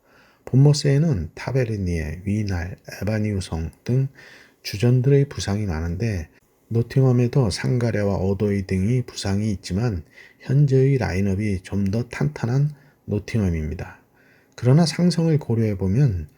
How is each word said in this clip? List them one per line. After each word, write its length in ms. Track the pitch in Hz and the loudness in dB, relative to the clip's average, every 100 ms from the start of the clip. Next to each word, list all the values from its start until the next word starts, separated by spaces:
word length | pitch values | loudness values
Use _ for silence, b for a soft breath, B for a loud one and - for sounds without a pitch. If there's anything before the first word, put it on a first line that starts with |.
| b b b b - | b b b b 0
본머스에는 840 | 127 147 147 147 139 170 107 78 - | 6 6 6 2 2 2 0 -4 -8
타베르니에, 880 | - 131 120 107 90 85 78 78 | -4 -2 -2 -2 -2 -2 -4 -6
위날, 540 | 98 104 101 90 87 - - - | -4 -2 -2 -4 -6 -10 -16 -8
에바니우성 680 | 101 110 107 98 - 82 82 - | -4 -2 -2 -2 -4 -6 -6 -8
등 240 | - 123 135 B B B B B | -2 0 -2 B B B B B
주전들의 640 | - 101 120 127 123 139 139 | -12 -2 2 2 4 2 2
부상이 380 | - - 101 104 | -4 -4 -4 -2
많은데, 640 | 78 85 90 117 95 80 b _ _ - | -4 -4 -4 -2 -4 -8 b _ _ -6
노팅엄에도 800 | 113 117 135 131 123 120 139 113 | -4 0 2 4 4 2 2 0
상가레와 680 | - 135 127 120 104 101 92 | -2 -2 0 0 0 0 0
오도이 500 | 92 98 104 101 95 | 0 0 0 0 -2
등이 340 | 95 98 127 | -2 0 0
부상이 480 | 120 - 101 98 110 | -4 -6 -4 -2 -2
있지만 500 | 95 - 90 120 90 - B B B | -4 -4 -2 -2 -4 -10 B B B
현재의 640 | - 135 143 131 135 139 | -2 2 4 4 4 2
라인업이 640 | 98 90 101 95 107 92 | 0 0 0 0 -2 -4
좀 260 | - 101 98 | -4 -2 -2
더 180 | 110 123 | -2 -4
탄탄한 600 | - 147 - 113 131 147 147 B B - | -4 -4 -4 -2 0 -2 -4 B B -6
노팅엄입니다. 920 | 104 - 117 95 82 76 87 92 - _ b b b b - | -6 -2 -2 0 -2 -4 -8 -10 -16 _ b b b b -2
그러나 300 | 120 143 160 | 4 4 4
상성을 500 | - 175 170 165 151 | 2 0 2 2 0
고려해보면 880 | - 113 110 98 95 107 143 92 76 | 0 0 0 0 0 2 2 0 -6